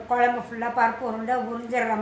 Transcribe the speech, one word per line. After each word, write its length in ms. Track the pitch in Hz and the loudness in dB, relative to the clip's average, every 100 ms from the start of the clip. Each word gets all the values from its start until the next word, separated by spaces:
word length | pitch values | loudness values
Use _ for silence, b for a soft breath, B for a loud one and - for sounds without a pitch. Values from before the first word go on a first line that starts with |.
| - | 0
குழம்பு 320 | 240 240 240 - | 4 4 2 -4
ஃபுல்லா 220 | 233 233 226 | -6 -2 2
பருப்பு 280 | 233 226 247 | 2 2 -4
உருண்டை 260 | 220 226 254 220 | -4 -2 -2 -2
உறிஞ்சிடுற 460 | 233 233 247 226 214 | -6 -2 0 0 0